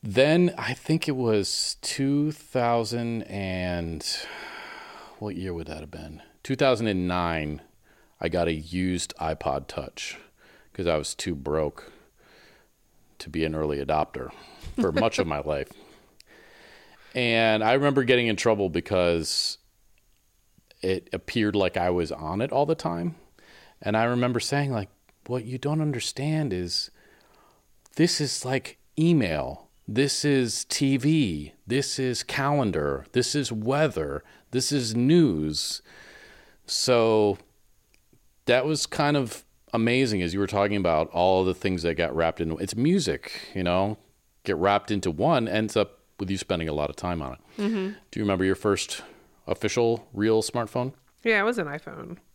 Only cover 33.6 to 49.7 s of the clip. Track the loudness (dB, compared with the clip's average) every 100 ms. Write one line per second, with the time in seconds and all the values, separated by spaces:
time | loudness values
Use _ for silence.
33.6 | -2 2 0 0 -6 -6 -12 -20 _ -2
34.6 | 0 -2 0 0 4 6 6 4 -2 -2
35.6 | -6 -8 -12 -20 -20 -20 -20 -20 -20 _
36.6 | -8 -4 2 4 6 6 4 2 -8 _
37.6 | _ _ _ _ _ _ _ _ 2 4
38.6 | 4 -2 -4 0 2 2 -2 -8 _ _
39.6 | _ 0 2 2 2 0 0 0 0 2
40.6 | 2 2 2 2 2 2 4 4 2 0
41.6 | -2 0 -2 0 0 2 0 0 -4 -4
42.6 | -6 0 2 2 0 -4 -6 -16 -10 -4
43.6 | 0 2 0 -4 _ _ _ _ -4 2
44.6 | 4 4 2 -2 -2 0 2 2 2 0
45.6 | 0 2 0 -2 _ -10 -4 -4 -2 -2
46.6 | -2 -2 -2 -4 -6 -4 -6 -10 _ -4
47.6 | -2 -2 -4 -8 _ -4 0 2 2 2
48.6 | 2 0 -2 -8 -12 -20 _ _ -8 -4
49.6 | -2